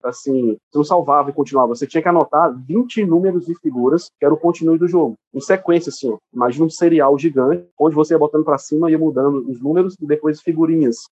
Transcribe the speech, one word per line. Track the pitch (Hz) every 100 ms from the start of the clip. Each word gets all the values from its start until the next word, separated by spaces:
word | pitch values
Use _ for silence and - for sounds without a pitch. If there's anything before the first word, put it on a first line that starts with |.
assim, | 123 120 139 131 120 107 _
você | 147
não |
salvava | 147 180 147 143 143
e |
continuava. | 139 131 135 123
Você | 120 139
tinha | 160
que | 165
anotar | 175 143 147 165 127 127
vinte | 190 247 226
números | 196 165 190 180 165
e |
figuras, | 170 160 123 127 165 - _
que |
era | 143
o | 156
continue | 170 170 160 165
do | 175
jogo. | 175 139 110 _
Em | 139
sequência, | - 190 - 170 165
assim, | - 131
ó. | 107 _
Imagina | 123 123 127 160
um |
serial | - 170 165 139 143
gigante, | 160 135 127 175 175 _
onde | 151
você | 151 151
ia | 160
botando | 151 151
pra | 156 139
cima, | - 151 165
ia | 156
mudando | 156 135 139 139 123
os | 120
números | 135 170 185 180
e | 151
depois | 151 151 151
figurinhas. | - 160 160 165 135 117 -